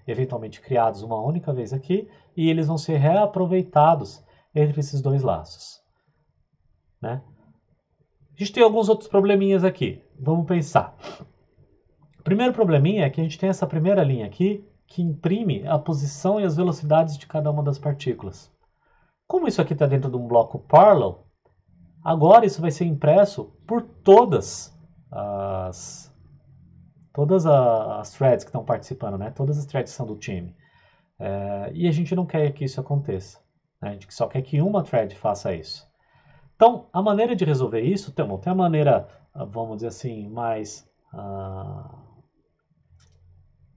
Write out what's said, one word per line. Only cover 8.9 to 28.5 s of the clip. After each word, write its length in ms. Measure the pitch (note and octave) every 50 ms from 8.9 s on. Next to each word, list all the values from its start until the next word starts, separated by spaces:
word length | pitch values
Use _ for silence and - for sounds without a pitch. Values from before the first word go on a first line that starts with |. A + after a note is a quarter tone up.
| A3 G#3+ - -
probleminhas 560 | - G3+ G3 G3+ G3+ G3 G3 G3 F#3+ F#3+ F3
aqui. 400 | F#3+ F#3 - B2+ G2 - - - _ _ -
Vamos 260 | C3 D3 D#3+ E3+ E3
pensar. 500 | C#3+ F#3 E3+ D3 - - - - - - - - - - - - - _ _ _ _ _ _ _ _ _ _ _ _ _ _ _ _ _ -
O 20 |
primeiro 300 | - D#3 F#3+ G#3+ B3 B3+
probleminha 540 | B3 A3+ A3 F3 D#3 C#3+ C#3 E3+ G#3+ G#3 D#3
é 40 | C#3
que 100 | C#3 -
a 40 | E3
gente 140 | D#3+ D3+ -
tem 100 | - G3
essa 180 | F#3 - F3
primeira 380 | - - D#3+ D#3 F#3 G3+ E3 C3+
linha 220 | C#3 C3 A#2 A2
aqui 380 | G2+ - - F3+ G3+ G#3 G3+ - - _ _ _
que 160 | _ - -
imprime 640 | F3 E3+ D3 - - E3 F#3+ A3+ A#3 F#3 B2 G2 C#3
a 120 | D3+ D#3+ C#3+
posição 640 | - - D#3+ C#3+ C#3+ C#3+ - - - F#3 G#3 G#3+
e 40 | G3+
as 120 | F3+ D3
velocidades 640 | D#3+ F3+ F3 D3 - D3+ D3 D3+ D#3+ E3 D#3 - -
de 80 | -
cada 240 | - - D#3 D3 D3+
uma 120 | D3 D3
das 160 | C#3+ C#3+ C#3 -
partículas. 720 | - D3+ C#3 - - B2+ A#2 - - F#2+ - - - _ _ _ _ _ _ _ _ _ _ _ _ _ _ _ _
Como 200 | - - F#4 E4+
isso 140 | - - -
aqui 140 | D3+ - D#3
tá 120 | - D3+
dentro 240 | C#3 C#3 C3 C#3 C3+
de 60 | B2
um 100 | B2 A#2+
bloco 320 | A#2 A#2 A#2 A2+ - - B2
parallel, 680 | - - D3+ D#3+ F#3+ G#3+ G3+ D3 G#2+ F#2 F#2+ - - _ _ _ _ _ _ _ _ _ _ _ - _ _ -
agora 440 | - D#3+ E3 D#3+ D3 E3+ G#3 A#3+ A#3
isso 160 | F#3+ - -
vai 80 | E3 E3
ser 160 | C#3+ - F3+
impresso 640 | E3+ D3+ C#3 - C#3+ D#3+ G3 G3+ - - - G#2+ - - _ _
por 160 | - A3+ A#3+
todas 920 | A3 - - - - G3 G3 A3 B3 G3 D3+ A2 G2 - - - - - - - - - _ - _ _
as, 1040 | - G2+ G2+ G2+ G2+ G2 G2 G2 F#2+ F#2+ F#2 F#2 F2+ - - - - - - - _ _ - - - - _ _ - - - - - - - - _ _ _ _
todas 320 | - C#3+ D3 D3+ F#3+ F#3+ D#3+
a-, 560 | D#3+ D3 C3+ B2+ A#2+ A2+ A2 G#2+ - G#2 G#2+
as 120 | G#2+ -
threads 320 | - - C#3 C3 A#2+ - -
que 40 |
estão 160 | -